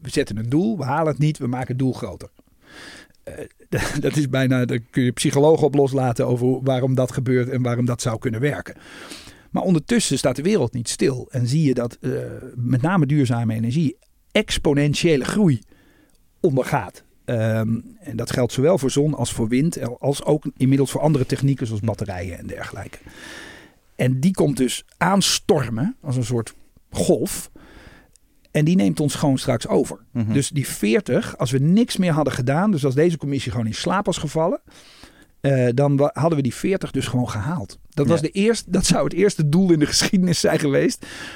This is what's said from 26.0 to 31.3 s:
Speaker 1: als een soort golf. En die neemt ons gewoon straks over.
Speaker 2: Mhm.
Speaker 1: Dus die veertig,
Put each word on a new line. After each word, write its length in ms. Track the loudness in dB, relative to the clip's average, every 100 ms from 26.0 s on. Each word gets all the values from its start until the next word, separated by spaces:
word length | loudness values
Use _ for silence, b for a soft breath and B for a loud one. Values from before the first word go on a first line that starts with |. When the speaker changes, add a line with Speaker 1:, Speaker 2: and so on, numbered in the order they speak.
Speaker 1:
als 160 | -4 -2
een 80 |
soort 300 | -2 -2 -4 -12 _ _ _
golf. 600 | -2 2 2 0 -6 -12 B B B B B B _ _ _ _
En 140 | 0
die 120 | 2 4
neemt 240 | 2 0
ons 140 | -2
gewoon 240 | 0 0 0
straks 300 | 0 -2 0
over. 300 | 0 0 -6 -8
Speaker 2:
Mhm. 200 | -4 0
Speaker 1:
Dus 160 | 0 0
die 180 | -2 -4
veertig, 720 | -2 0 0 2 0 -2